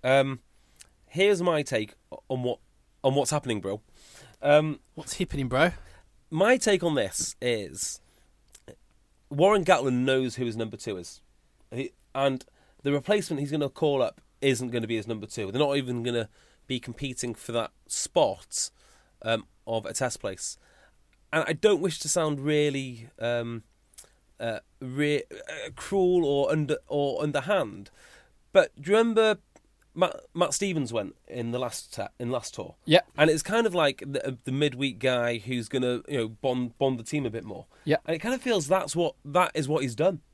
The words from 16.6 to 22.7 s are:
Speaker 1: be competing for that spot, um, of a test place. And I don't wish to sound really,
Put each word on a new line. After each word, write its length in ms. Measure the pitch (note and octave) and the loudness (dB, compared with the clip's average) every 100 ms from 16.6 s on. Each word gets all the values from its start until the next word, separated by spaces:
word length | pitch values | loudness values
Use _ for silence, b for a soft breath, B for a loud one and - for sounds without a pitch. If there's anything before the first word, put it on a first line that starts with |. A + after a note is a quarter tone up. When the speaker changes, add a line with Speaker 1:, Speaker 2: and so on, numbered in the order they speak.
| _ | _
Speaker 1:
be 100 | B2+ | -6
competing 560 | - A2+ C#3 B2 B2 | -6 -8 -8 -6 -8
for 180 | A#2 - | -8 -6
that 200 | A#2 A2 _ _ | -4 -4 _ _
spot, 840 | - - F3 C3 - - - - b b b b b | -8 0 4 4 0 -8 -6 -6 b b b b b
um, 240 | A2 A2+ - _ - | -2 -2 -4 _ -6
of 180 | A2+ | -4
a 80 | - | -4
test 280 | - B2+ - | -4 -4 -4
place. 360 | G#2 F#2+ - - b b b b _ _ _ | -8 -8 -12 -12 b b b b _ _ _
And 120 | D#3+ D#3 | -2 0
I 60 | |
don't 260 | D#3 G#3+ F#3 | 2 4 4
wish 180 | F3+ D#3 | 0 -4
to 80 | D3+ | -2
sound 320 | F3 D#3+ C#3+ | 0 0 0
really, 680 | C#3+ D3+ D3 | 0 2 2